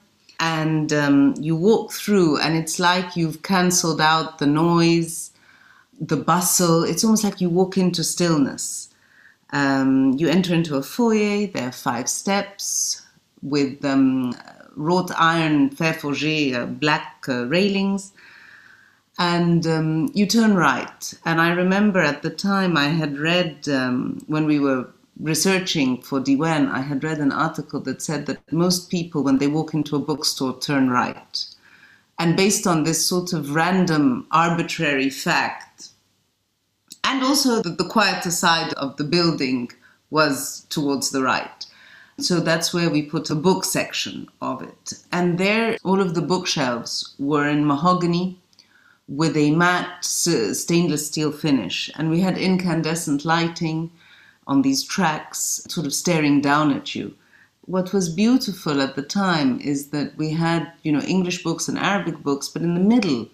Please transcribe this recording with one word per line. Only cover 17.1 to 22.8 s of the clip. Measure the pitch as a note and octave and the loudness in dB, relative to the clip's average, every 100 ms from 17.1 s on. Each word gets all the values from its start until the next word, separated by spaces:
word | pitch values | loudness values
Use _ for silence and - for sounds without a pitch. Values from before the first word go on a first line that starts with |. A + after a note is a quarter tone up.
| - - | -12 -6
uh, | B2 B2 | -4 0
railings. | E3+ G3+ G3 G3 G3 - _ - - - - - - _ _ _ - | 2 2 0 0 -2 -6 _ -20 -20 -20 -20 -20 -20 _ _ _ -2
And, | F3 F3 E3+ E3+ D#3+ | 0 2 4 4 2
um, | D#3+ D#3 D#3 D3 | 0 0 0 0
you | G3+ G3 | 0 2
turn | A#3 A3 | 4 4
right. | G3 D3 A#2+ - - - - | 6 4 2 -4 -12 -14 -8
And | E3 E3 | -2 2
I | E3 | 2
remember | F3 F#3 G3 G#3 F3+ | 2 2 4 4 4
at | D3+ C#3+ | 2 0
the | D#3+ | -6
time | - G3 G3 F#3 | -4 -2 0 2
I | D#3+ | 2